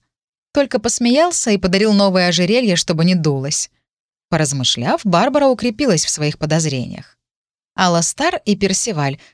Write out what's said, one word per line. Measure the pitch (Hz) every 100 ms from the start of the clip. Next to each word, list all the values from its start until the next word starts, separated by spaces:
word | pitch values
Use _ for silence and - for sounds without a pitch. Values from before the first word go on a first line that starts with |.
| _ _ _ _ _
Только | 285 277 -
посмеялся | 233 - 240 269 349 - 233
и | 196
подарил | 180 190 220
новое | 202 202 185 175
ожерелье, | 170 180 240 233 175
чтобы | - 160
не | 170
дулось. | 185 151 135 135 - - _ _ _ _ _ -
Поразмышляв, | 160 147 139 123 - 135 320
Барбара | 202 170 254 285 277
укрепилась | 240 240 214 277 160
в | -
своих | - 151 -
подозрениях. | 151 160 156 131 - - - _ _ _ _ _ _
Аластар | - 185 170 165 - 320 359
и | - 202
Персиваль | 196 190 240 156 139 139 -